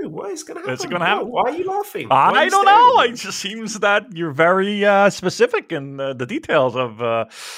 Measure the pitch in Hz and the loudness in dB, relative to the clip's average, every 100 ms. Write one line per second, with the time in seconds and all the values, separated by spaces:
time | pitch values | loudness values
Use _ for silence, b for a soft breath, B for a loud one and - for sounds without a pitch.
0 | 240 - 196 330 - 349 330 127 - 175 | -10 -12 -12 -14 -14 -12 -10 -8 -6 -4
1 | 170 214 214 175 233 330 381 392 392 180 | -2 -2 -2 -2 -2 -4 -6 -6 -8 -8
2 | 120 214 165 247 339 392 392 427 480 - | 0 4 4 4 2 4 6 6 8 6
3 | 247 240 190 - 190 226 220 202 208 208 | 2 -2 -10 -10 -10 -10 -10 -2 0 0
4 | 262 165 165 135 170 190 202 208 202 196 | -2 -8 -4 2 4 4 0 0 4 4
5 | 202 - 180 - 240 427 - 156 139 139 | 4 2 -4 0 0 0 -4 -8 -8 -8
6 | 135 127 123 277 - 156 127 120 123 107 | -6 -6 -8 -8 -2 0 2 0 -4 -4
7 | 117 113 110 B B | -2 -2 -4 B B